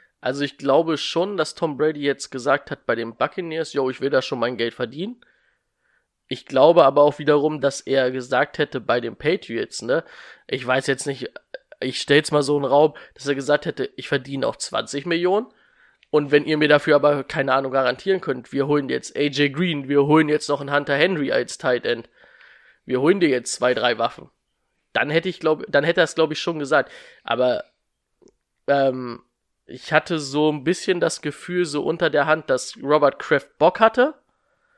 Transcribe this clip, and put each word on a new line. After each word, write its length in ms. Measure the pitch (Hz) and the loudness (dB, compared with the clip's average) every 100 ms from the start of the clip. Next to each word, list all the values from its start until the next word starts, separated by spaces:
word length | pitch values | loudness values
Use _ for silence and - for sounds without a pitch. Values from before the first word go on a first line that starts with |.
| _ _ | _ _
Also 240 | 127 139 | -6 -4
ich 140 | 143 - | -6 -4
glaube 400 | 135 143 165 156 | 0 2 2 -2
schon, 400 | - 165 196 196 | -4 -4 -2 -4
dass 180 | 156 - | -6 -4
Tom 220 | 165 135 | -6 -2
Brady 240 | 151 151 | -2 -2
jetzt 280 | 143 135 - | -4 -4 -8
gesagt 420 | 131 127 143 - | -6 0 -2 -2
hat 140 | 143 - | -8 -4
bei 100 | 117 | -4
den 200 | 117 110 | -4 -4
Buccaneers, 560 | 139 - 170 160 151 | -4 -4 -8 -6 -4
"Yo, 180 | 143 131 | -2 -2
ich 120 | 127 | -2
will 80 | 135 | -2
da 120 | 135 | 0
schon 180 | - 131 | -2 -4
mein 180 | 117 120 | -4 -2
Geld 160 | 117 | -6
verdienen." 480 | - 120 139 202 247 _ _ _ _ _ _ _ _ _ _ - | -6 -8 -8 -10 -12 _ _ _ _ _ _ _ _ _ _ -14
Ich 180 | 127 - | -14 -2
glaube 380 | 135 151 165 | 6 8 8
aber 200 | 139 143 | 6 6
auch 160 | 147 143 | 4 2
wiederum, 420 | 147 147 151 151 | 2 2 2 0
dass 180 | 139 - | -4 -4
er 320 | - 135 127 | -2 0 0
gesagt 460 | 131 123 127 147 - | -2 -2 0 0 -2
hätte 240 | - 131 | -4 -4
bei 180 | 113 123 | -2 -2
den 160 | 120 - | -2 -4
Patriots, 680 | 147 180 - 113 - - | -4 -4 -4 -8 -6 -6
ne, 220 | 117 151 - - - - - | -2 -2 -4 -14 -20 -20 -10
ich 200 | 127 120 | -6 -2
weiß 200 | 131 135 | 0 0
jetzt 200 | 131 147 | -4 -6
nicht, 240 | 127 127 - _ - _ - | -8 -10 -14 _ -20 _ -10
ich 220 | 123 - | -8 -4
stell's 320 | - 147 151 | 2 2 4
mal 100 | 147 | 0
so 140 | 139 147 | 0 0
in 60 | |
den 60 | 135 | 2
Raum, 260 | 143 151 - - | 4 4 0 -20
dass 120 | - 139 | -8 -6
er 80 | 139 | -2
gesagt 300 | 131 147 - | 0 0 -2
hätte, 240 | - 127 - | -6 -8 -10
"Ich 140 | - | -4
verdiene 360 | 139 127 135 117 | -4 -4 -4 -4
auch 120 | - | -4
zwanzig 480 | - - 113 143 160 | -6 -6 -6 -6 -4
Millionen. 420 | 170 175 202 247 _ _ _ _ _ _ | -2 0 0 -2 _ _ _ _ _ _
Und 220 | 151 143 | 0 4
wenn 120 | 147 | 2
ihr 140 | 151 151 | 2 2
mir 100 | 151 | 4
dafür 280 | 147 - 147 | 4 6 4
aber, 280 | 147 147 | 4 2
keine 300 | 135 156 139 | -2 -2 0
Ahnung, 180 | 135 135 | 0 0
garantieren 480 | 135 127 127 190 185 | 0 0 -2 -2 -2
könnt, 320 | 165 131 117 | -2 -6 -4
wir 160 | 139 139 | -4 0
holen 220 | 147 131 | 0 0
jetzt 260 | 127 - - | -6 -6 -4
A 60 | |
J 320 | 147 139 143 | -2 0 0
Green, 340 | 139 180 147 135 | 0 -2 -2 0
wir 180 | 143 143 | 2 4
holen 220 | 156 151 | 4 4
jetzt 220 | 151 - | 0 0
noch 100 | 139 | -4
einen 140 | 139 | -2
Hunter 220 | 143 143 139 | -2 0 0
Henry 360 | 180 170 135 | 0 0 -2
als 260 | 123 120 - | -2 -4 -4
Tight 280 | 143 123 - | -2 0 -2
End, 240 | 117 - _ _ _ - - _ _ - | -4 -6 _ _ _ -20 -20 _ _ -4
wir 160 | 127 | 2
holen 180 | 147 196 | 4 4
dir 100 | 160 | 2
jetzt 240 | 123 - | 0 -4
zwei, 220 | - 123 123 | -2 0 2
drei 240 | 123 113 | 0 0
Waffen." 320 | 117 - - _ _ _ _ _ _ | -2 -6 -20 _ _ _ _ _ _
Dann 180 | 113 131 | -2 0
hätte 180 | 160 180 | 0 -2
ich, 100 | - | -2
glaub, 240 | 160 151 - | -2 -2 0
dann 160 | 143 | 0
hätte 180 | 156 170 | 2 2
er's, 140 | 160 - | 0 2
glaub 160 | 156 | 0
ich, 80 | 151 | -2
schon 180 | - 160 | -6 -6
gesagt. 340 | 139 147 - - - - | 0 0 0 -8 -20 -12
Aber, 400 | - 117 127 120 - _ _ _ _ _ _ _ _ _ - | -4 0 0 0 -6 _ _ _ _ _ _ _ _ _ -2
ähm, 540 | 143 135 131 123 120 _ _ _ _ - | 2 2 -2 -8 -12 _ _ _ _ -20
ich 260 | 131 - | -16 -2
hatte 240 | 151 - 160 | -2 0 -6
so 340 | 139 143 156 | -4 0 0
ein 120 | 151 | 0
bisschen 360 | 135 - - 180 | -4 -2 -2 -2
das 220 | 165 - | -2 -4
Gefühl, 440 | - - - 180 165 | -10 -10 -6 -4 -2
so 180 | 147 | -2
unter 260 | - 165 165 | -4 -2 0
der 160 | 147 143 | 0 0
Hand, 240 | 156 - | 0 0
dass 260 | 127 - - | -4 -4 -8
Robert 380 | 139 151 143 - | 0 2 2 0
Kraft 400 | - 143 - - | 0 -2 -2 2
Bock 200 | 165 - | 2 4
hatte, 360 | 220 233 277 - _ _ _ _ _ | 2 4 0 -2 _ _ _ _ _